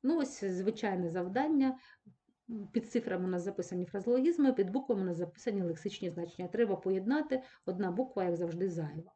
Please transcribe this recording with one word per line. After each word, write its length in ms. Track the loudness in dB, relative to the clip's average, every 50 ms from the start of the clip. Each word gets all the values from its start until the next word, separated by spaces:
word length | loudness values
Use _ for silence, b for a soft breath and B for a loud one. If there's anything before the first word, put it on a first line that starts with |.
| 2
Ну, 160 | 2 2 2
ось 240 | 2 -2 -4 -4 -4
звичайне 680 | -2 -2 0 0 -2 -2 0 -2 -2 0 0 -2 -2
завдання. 680 | -2 -2 -4 -2 0 0 2 4 4 4 4 4 2 -2 B B B B B -20 -20 _ _ _ _ _ _ -10 -10 -10 -10 -2
Під 200 | -2 -4 -4 0
цифрами 340 | -4 -2 -2 0 -2 -2 0
у 20 | 0
нас 160 | 0 0 -2
записані 420 | -4 -4 -6 -6 -6 -4 -4 -4
фразеологізми, 680 | -4 -4 -4 0 2 2 4 4 4 4 6 6 6 6
під 160 | 6 2 2
буквами 320 | 2 -2 0 0 0 0
у 40 | 2
нас 120 | 0 0 -2
записані 440 | -4 -6 -6 -6 -4 -2 0 0
лексичні 480 | 0 0 -2 -2 -4 -6 -6 -4 -6 -6
значення. 380 | -4 -4 -8 -8 -6 -8 -8 -6
Треба 280 | 0 0 2 2 2
поєднати, 680 | -2 0 0 0 0 2 2 0 0 0 0 -2 -4 -4 B B B B
одна 260 | -6 -2 -2 0 -2
буква, 320 | 0 0 -2 -2 0 -2 0
як 120 | 0 0
завжди, 340 | 0 0 -2 -2 -2 -2 -2
зайва. 420 | -2 -2 -4 -4 -6 -8 -12 -12 _